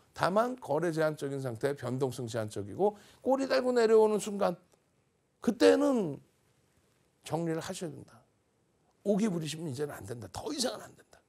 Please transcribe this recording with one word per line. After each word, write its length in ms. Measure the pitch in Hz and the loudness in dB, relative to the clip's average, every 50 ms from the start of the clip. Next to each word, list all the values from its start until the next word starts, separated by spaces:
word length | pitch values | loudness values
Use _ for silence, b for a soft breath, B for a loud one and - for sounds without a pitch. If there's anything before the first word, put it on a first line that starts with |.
| b b b | b b b
다만 420 | - 147 156 185 208 233 247 254 247 | -2 0 2 2 2 2 0 -2 -8
거래 320 | - - 139 151 165 180 | -4 -2 -2 0 0 0
제한적인 500 | 160 156 156 156 156 147 147 139 139 139 | 0 2 0 0 0 -2 -6 -6 -6 -4
상태, 340 | 135 131 117 110 135 139 143 | -4 -6 -6 -2 -2 -2 -2
변동성 520 | 139 - 123 123 127 139 131 110 - 127 113 | -2 -4 -4 -2 0 -2 -2 -2 -4 -8 -6
제한적이고 720 | 110 117 110 107 - 107 101 101 98 127 185 208 208 B B B B B | -4 -4 -4 -4 -6 -8 -8 -8 -4 0 0 0 0 B B B B B
꼬리 260 | - 247 262 269 269 254 | 0 0 2 2 2 0
달고 240 | 262 262 254 254 | 0 0 2 2
내려오는 480 | 247 240 226 220 220 220 220 214 214 208 | 2 4 4 6 8 8 6 6 4 0
순간, 360 | - 214 202 202 196 185 180 - _ _ _ _ _ _ _ _ _ _ _ _ _ _ _ _ | -2 -4 -4 0 0 0 0 -2 _ _ _ _ _ _ _ _ _ _ _ _ _ _ _ _
그때는 800 | - - 220 247 294 - - 269 285 294 269 240 196 160 139 131 - _ _ _ _ _ _ _ _ _ _ _ _ _ _ _ _ _ _ _ _ | -2 -2 2 6 6 6 8 6 4 2 2 2 0 -2 -4 -8 -12 _ _ _ _ _ _ _ _ _ _ _ _ _ _ _ _ _ _ _ _
정리를 360 | - 147 160 170 165 160 165 | -6 -4 -2 -2 -2 -2 -4
하셔야 300 | 156 - 190 180 185 160 | -4 -8 -8 -8 -8 -10
된다. 320 | 139 127 - - - - _ _ _ _ _ _ _ _ _ _ _ _ _ _ _ _ _ | -10 -12 -16 -20 -20 -20 _ _ _ _ _ _ _ _ _ _ _ _ _ _ _ _ _
오기 260 | 196 214 190 220 226 | 2 2 4 4 2
부리시면 400 | 175 175 156 151 143 160 170 165 | 0 -2 -4 -4 -6 -6 -6 -6
이제는 240 | 127 123 147 143 - | -4 -4 -6 -6 -6
안 100 | - - | -12 -10
된다. 220 | 95 120 120 110 - | -10 -10 -10 -10 -12
더 220 | - - - - 302 | -12 -10 -8 -6 -4
이상은 260 | 311 226 247 220 - | -2 -2 -2 -2 -6
안 160 | - - - | -12 -18 -20
된다. 240 | _ - _ - - _ | _ -20 _ -20 -20 _